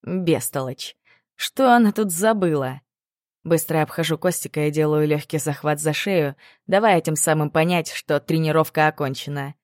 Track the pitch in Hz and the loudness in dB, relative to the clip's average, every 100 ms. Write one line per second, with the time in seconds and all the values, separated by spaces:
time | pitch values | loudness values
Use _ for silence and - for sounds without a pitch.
0 | - 185 170 156 - 143 131 - - - | -4 -4 0 0 -2 -6 -6 -8 -14 -16
1 | _ _ _ _ - - 262 240 220 214 | _ _ _ _ -10 2 4 6 4 2
2 | 214 165 214 220 180 151 131 135 _ _ | -4 0 0 2 0 0 -4 -8 _ _
3 | _ _ _ _ 156 160 - 160 151 - | _ _ _ _ 0 0 2 -2 -2 -2
4 | 160 156 185 175 - - 151 151 151 151 | -4 0 -2 -2 -6 -4 -2 0 0 2
5 | 151 151 - 160 156 143 151 147 151 147 | 2 0 -2 -6 -4 -4 -4 -2 -2 -2
6 | - 190 147 139 - _ - 190 220 180 | 0 0 0 -4 -20 _ 0 2 4 2
7 | 160 156 - 156 151 160 160 180 160 - | 2 -2 0 0 0 0 0 0 -4 -10
8 | - 147 - 160 156 156 156 - 156 156 | -2 -4 0 0 2 2 0 2 2 2
9 | 143 139 - 143 139 143 | -6 -6 -8 -8 -10 -14